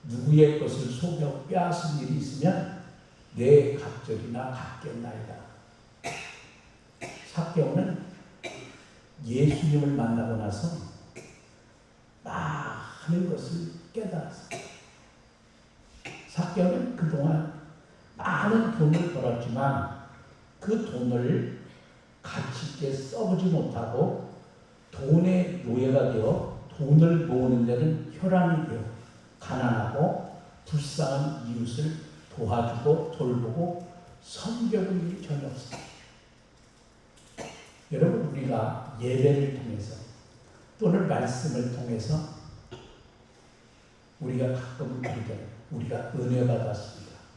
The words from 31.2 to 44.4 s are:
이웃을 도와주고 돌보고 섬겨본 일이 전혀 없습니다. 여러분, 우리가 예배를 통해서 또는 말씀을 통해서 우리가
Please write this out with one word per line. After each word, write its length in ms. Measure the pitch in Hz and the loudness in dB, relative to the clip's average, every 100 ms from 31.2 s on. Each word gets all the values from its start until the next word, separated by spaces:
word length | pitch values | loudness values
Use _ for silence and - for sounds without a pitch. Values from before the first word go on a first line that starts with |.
| 151 - 117 | -2 -4 -6
이웃을 500 | 120 117 127 151 - - - - | -4 -4 -2 -4 -4 -12 -20 -16
도와주고 760 | - 113 - 117 120 147 160 - - | -6 -2 0 0 0 2 2 0 -4
돌보고 720 | 123 120 113 160 175 175 - - - - | -2 0 -2 -2 -2 -4 -10 -18 -20 -20
섬겨본 880 | - - 226 240 220 202 185 180 170 | -18 -10 -8 -2 0 2 0 0 -2
일이 180 | 190 - | -6 -6
전혀 200 | 143 139 | -6 -4
없습니다. 440 | - - - - - - - - - _ _ - - _ - _ - - - 117 - - - - | -10 -12 -14 -14 -20 -20 -20 -20 -20 _ _ -20 -20 _ -20 _ -20 -20 -16 -16 -16 -20 -20 -8
여러분, 300 | 131 175 226 156 | 4 4 4 -2
우리가 680 | 139 120 117 113 - - - | -4 -2 0 0 -4 -10 -6
예배를 600 | 123 127 143 139 139 127 | -2 4 6 6 2 -2
통해서 340 | 117 101 - - - - - - - - - - | -8 -8 -8 -12 -16 -20 -20 -20 -20 -20 -20 -2
또는 300 | 202 180 170 | 2 4 2
말씀을 640 | - 117 - - 117 123 | 0 0 -2 -2 -2 -2
통해서 640 | - 120 110 - 156 - - - - - - - - - - - - - - - - - - - _ | -4 -4 -4 0 -2 -2 -12 -18 -20 -18 -18 -18 -20 -20 -20 -20 -20 -20 -20 -20 -20 -20 -20 -20 _
우리가 320 | 147 123 | -4 0